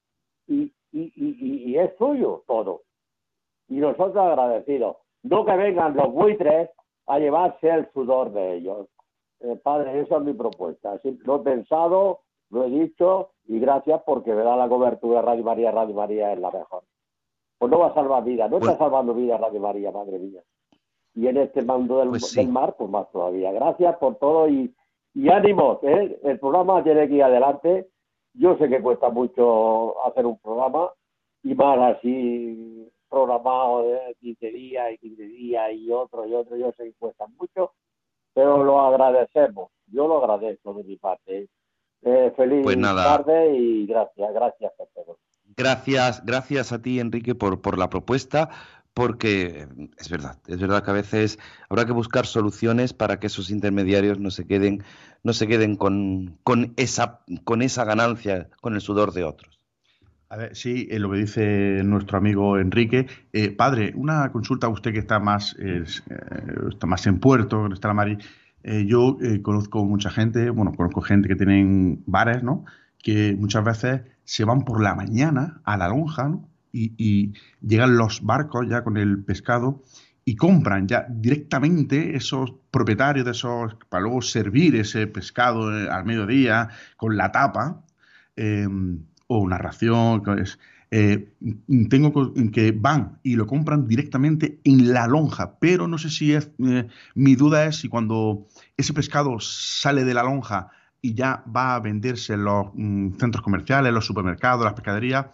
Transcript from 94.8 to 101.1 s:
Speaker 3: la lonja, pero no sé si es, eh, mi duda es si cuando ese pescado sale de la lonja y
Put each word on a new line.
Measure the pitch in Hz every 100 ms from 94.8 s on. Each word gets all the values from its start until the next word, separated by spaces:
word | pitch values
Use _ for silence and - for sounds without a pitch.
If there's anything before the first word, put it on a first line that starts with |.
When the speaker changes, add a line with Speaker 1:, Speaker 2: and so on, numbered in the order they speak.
| 123
Speaker 3:
la | 123 117
lonja, | 147 147 - 95 -
pero | 165 180 175
no | 160
sé | 156
si | 151 151
es, | 147 151 - 127
eh, | 127 120 - -
mi | - 135 131
duda | 147 151 156
es | 156
si | 113
cuando | 117 110 110 110 104 - _ _ -
ese | 139
pescado | 151 147 147 143 117
sale | - - - - 143 143
de | 127
la | 120
lonja | 123 139 120 101 90 _ _ _
y | 123